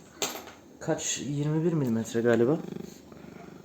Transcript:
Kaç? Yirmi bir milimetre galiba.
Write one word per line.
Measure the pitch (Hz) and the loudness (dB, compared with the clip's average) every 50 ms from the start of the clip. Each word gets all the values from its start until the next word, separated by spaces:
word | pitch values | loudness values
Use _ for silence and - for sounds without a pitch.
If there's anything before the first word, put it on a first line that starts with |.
| - - - - - - - - - - - - - - - - | -20 -14 -8 -6 -6 -6 -6 -8 -14 -16 -20 -20 -20 -20 -16 -6
Kaç? | - 165 156 - - - - - 143 | -2 -2 -2 0 -2 -4 -4 -4 -4
Yirmi | 143 147 143 147 151 156 160 160 | -4 -2 0 0 2 2 2 2
bir | 175 165 | 2 2
milimetre | 151 135 117 113 113 110 - - 117 | 2 2 2 2 0 0 0 0 2
galiba. | 113 120 117 113 120 127 160 165 - - - - - - - - - - - - - - - - - - - - | 4 6 6 6 6 6 4 2 0 -6 -10 -10 -12 -12 -14 -18 -20 -20 -20 -18 -18 -18 -18 -18 -18 -18 -18 -18